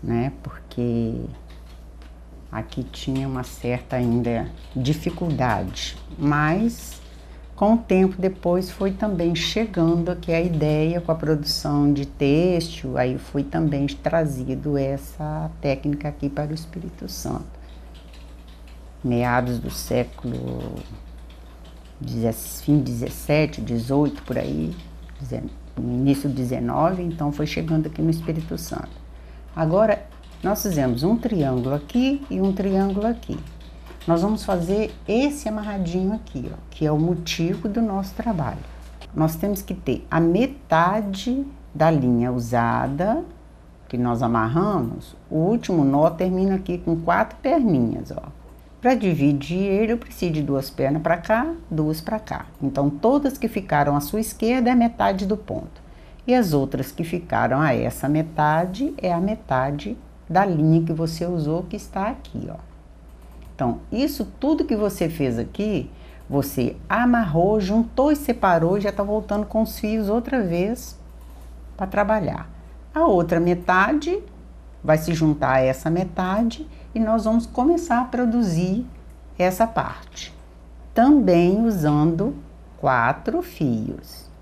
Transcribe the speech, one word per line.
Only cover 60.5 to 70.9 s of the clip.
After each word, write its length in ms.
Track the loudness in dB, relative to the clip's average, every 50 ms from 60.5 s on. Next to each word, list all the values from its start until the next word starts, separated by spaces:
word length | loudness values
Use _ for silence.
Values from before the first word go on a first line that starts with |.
| 4 4 6 6 6 6 4
que 100 | 2 -2
você 320 | -2 -2 -2 -2 -4 -4
usou, 380 | -2 -2 -2 0 0 -2 -2 -4
que 140 | -6 -8
está 320 | -10 -10 -8 -6 -4 -4 -4
aqui, 380 | -4 -6 -10 -10 -10 -8 -8 -8
ó. 60 | -10 -12 -14 -18 -20 -20 -20 -20 -20 -20 -20 -20 -20 -20 -20 -20 -20 -20 -20 -20 -6
Então, 260 | -2 -2 -2 -2 -2 -6 -6
isso 360 | -2 0 0 0 0 -2 -6 -6 -6 -2
tudo 280 | 2 2 2 2 2
que 100 | 0 2
você 320 | 2 2 0 0 0 -2 -2
fez 300 | 0 0 0 0 0 0
aqui, 520 | -4 -6 -4 -4 -2 0 0 -2 -2 -4 -10 -18 -20 -20 -20 -20 -12 -2
você 480 | 0 0 0 0 0 0 -2 -2 -2 -6 -4
amarrou, 720 | 0 0 2 4 4 4 4 2 2 2 2 4 4 4 2 2
juntou 500 | 2 2 2 0 0 2 2 4 4 4
e 40 |
separou, 640 | 2 2 -2 -2 2 4 4 4 6 4 4 2 2
já 140 | 0 -2 -2
tá 100 | -2 -2
voltando 440 | 0 0 -2 0 0 -2 -2 -2
com 160 | 0 0 0 0
os 160 | 0 0 -4
fios 320 | -2 -2 0 0 0 2
outra 320 | 0 0 0 0 0 0 0
vez 520 | 2 2 0 0 0 -2 -4 -6 -14